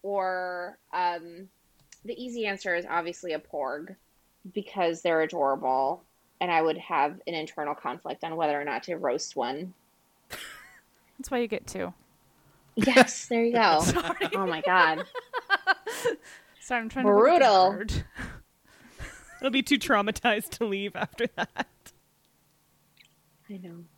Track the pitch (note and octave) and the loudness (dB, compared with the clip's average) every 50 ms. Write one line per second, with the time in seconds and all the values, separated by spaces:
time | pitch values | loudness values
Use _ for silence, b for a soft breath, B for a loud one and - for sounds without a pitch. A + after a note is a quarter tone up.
0 | - G3 G3+ G3+ F#3+ F#3 F#3 F#3 F#3 F3+ F3+ F3 F3 F3+ - _ _ _ - F3+ | -6 -4 -4 -2 -2 -2 -2 -4 -6 -6 -8 -8 -10 -12 -14 _ _ _ -4 -2
1 | F3+ F3 F3 E3+ E3 E3+ E3+ F3 G3 F#3+ _ _ _ _ _ _ _ _ - _ | -2 -2 -2 -4 -10 -14 -18 -18 -20 -20 _ _ _ _ _ _ _ _ -20 _
2 | _ G#3 A#3+ - B3 B3+ A#3 A#3+ A3 G#3 G3 F#3+ - F#3+ F3 E3+ F3 - - E3+ | _ -12 -12 -10 -10 -10 -6 -4 -4 -4 -4 -4 -4 -2 -2 -2 -2 -2 -4 -2
3 | E3 E3+ E3+ - - F3 D#3 D3 - _ - D3+ C#3 C3 C3 D3 D#3+ F#3 F#3+ _ | -2 -4 -10 -10 -6 -6 -6 -6 -6 _ -6 -6 -4 -4 -6 -8 -10 -14 -18 _
4 | _ _ _ _ _ _ _ _ _ F#3 - G#3+ G3 - - G3 F3+ E3+ E3 E3+ | _ _ _ _ _ _ _ _ _ -10 -8 -8 -8 -6 -4 0 0 0 0 0
5 | - F3 E3 D#3+ D#3+ D#3 - E3+ C#3+ C#3 C3+ - - C3 C3 C3 C3 C3+ E3 F3+ | 0 2 2 2 2 0 0 0 0 0 0 0 0 0 0 2 2 0 -2 -4
6 | _ _ _ _ _ _ _ _ F3+ F3+ E3+ D#3+ D#3+ E3 D#3 D#3+ - - D#3+ D3 | _ _ _ _ _ _ _ _ -2 0 2 2 2 2 0 -2 -6 -4 0 0
7 | C#3 D3 D3+ - - - E3+ D#3+ D#3 D#3 - - D3+ D3 D3+ - - - B2+ - | 0 0 -2 -6 -10 -8 -6 -6 -8 -8 -8 -6 -6 -6 -6 -6 -6 -8 -8 -8
8 | _ - C#3 - - E3 D#3+ D#3+ E3 D3+ D3 D3 C#3+ D3 C3 A#2+ - - E3+ D#3 | _ -12 -10 -8 -8 -8 -4 -2 0 0 0 -2 -2 -4 -6 -6 -6 -6 -8 -4
9 | - C#3 B2 D3+ - - - C#3 A#2+ A#2+ C3 D3 F3 F#3 - _ _ _ _ _ | -2 -2 -2 -2 -4 -8 -6 -4 -4 -4 -4 -6 -8 -12 -14 _ _ _ _ _
10 | _ _ _ _ _ _ B B B B B B B B B B B _ _ _ | _ _ _ _ _ _ B B B B B B B B B B B _ _ _
11 | _ _ _ _ C4 - C#4 A#3+ A#3+ A3 G#3+ G3+ - - - F#3 F#3 F3 F3 _ | _ _ _ _ -12 -6 -4 -2 -2 -2 -4 -8 -8 -10 -8 -8 -8 -8 -10 _
12 | _ _ _ _ _ _ _ _ _ _ _ _ _ _ _ - G3+ - B3 B3+ | _ _ _ _ _ _ _ _ _ _ _ _ _ _ _ 0 2 6 8 6
13 | B3 - - - - - A#3+ A#3 A#3 A#3 A#3+ A#3 A3 F#3+ D#3+ D#3 E3 - - F4 | 6 6 4 -10 -6 -2 0 0 2 2 4 4 6 6 6 6 4 2 0 0
14 | E4 E4+ E4+ - G4+ - - - G3 - E3 - - C#5+ F4+ F#4 E3+ D#3+ D#3+ - | -2 -4 -4 -2 -4 -2 -2 -2 -2 -2 -2 -2 0 2 6 6 6 6 4 0
15 | - - - B4+ A#4 _ - B4 - - G4 - - F#4+ F4+ - - G#4+ A#4+ - | -4 -8 -10 -14 -14 _ -10 -10 -2 -2 -2 0 2 0 0 0 -2 -10 -10 -2
16 | - B4 - - B B B B B B B B - - B3+ A#3+ A3+ A3 - C4+ | -2 -2 -2 -2 B B B B B B B B -8 -4 -4 -4 -4 -4 -4 0
17 | B3+ G#3 G3+ G#3 A3+ C#4+ E4+ F4 C4+ A#3+ G3+ F#3+ F#3 F#3 G3+ G#3 G3+ G#3+ - - | 4 6 8 8 8 8 8 8 8 8 8 8 6 6 4 0 -6 -4 -4 -4
18 | - B B B B B B B - _ _ _ _ _ - _ - - - - | -4 B B B B B B B -20 _ _ _ _ _ -20 _ -20 -20 -18 -16
19 | - - - - - - - - B3+ C4+ A3+ C4+ B3+ - C#4+ A#3 - - A#3+ G#3 | -16 -16 -16 -20 -20 -20 -16 -4 -4 0 0 0 2 2 0 0 4 2 2 4
20 | G3+ G#3 G#3+ - - B3+ G#3+ G#3+ - - - - A#3 G#3+ G3 G3 G3+ G3+ - - | 4 0 -4 0 0 0 0 0 -2 -8 -6 -6 -4 -4 -2 -4 -4 -6 -6 -6
21 | - - - - A#3 - _ - E3 - _ - - _ _ _ _ - _ _ | -8 -8 -4 -4 -6 -4 _ -6 -8 -6 _ -10 -10 _ _ _ _ -20 _ _
22 | _ _ _ _ _ _ _ _ _ _ _ _ _ _ _ _ _ _ _ _ | _ _ _ _ _ _ _ _ _ _ _ _ _ _ _ _ _ _ _ _
23 | _ _ _ _ _ _ _ _ _ - G3+ F#3+ F#3 F3 E3+ E3+ F3 E3 _ | _ _ _ _ _ _ _ _ _ -16 -14 -14 -14 -16 -16 -18 -20 _ _